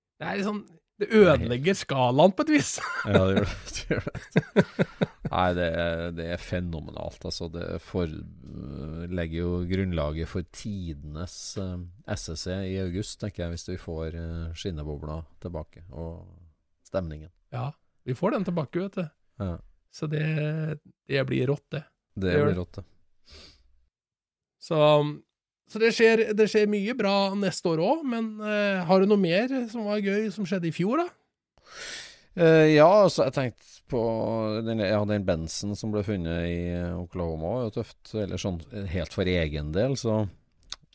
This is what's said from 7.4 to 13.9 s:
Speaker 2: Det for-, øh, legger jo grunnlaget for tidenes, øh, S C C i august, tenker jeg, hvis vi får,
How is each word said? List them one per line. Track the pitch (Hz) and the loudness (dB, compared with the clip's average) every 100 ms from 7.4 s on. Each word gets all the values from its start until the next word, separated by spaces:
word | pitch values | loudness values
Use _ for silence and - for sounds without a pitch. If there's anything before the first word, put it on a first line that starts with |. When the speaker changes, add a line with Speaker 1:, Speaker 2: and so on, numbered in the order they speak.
| 85 | -8
Speaker 2:
Det | 85 85 85 | -8 -8 -8
for-, | - 95 85 | -4 -2 -2
øh, | 76 80 - - - 69 71 76 80 87 | -4 -12 -16 -16 -12 -10 -10 -10 -8 -6
legger | 90 82 82 | -4 -4 -2
jo | 87 87 87 | -2 -2 -2
grunnlaget | 92 95 82 76 78 80 | -2 0 -2 -2 -4 -4
for | 92 | -6
tidenes, | 82 - 110 101 85 73 76 76 90 - - - | -8 -10 -10 -8 -8 -10 -12 -10 -10 -12 -12 -8
øh, | 95 90 87 - - | -8 -8 -12 -14 -8
S | 104 - | -8 -8
C | 80 | -8
C | 90 95 95 | -6 -6 -4
i | 95 | -4
august, | 92 90 - - | -4 -4 -6 -8
tenker | 104 - | -10 -6
jeg, | 85 | -8
hvis | 85 - | -8 -8
vi | 90 | -10
får, | - | -8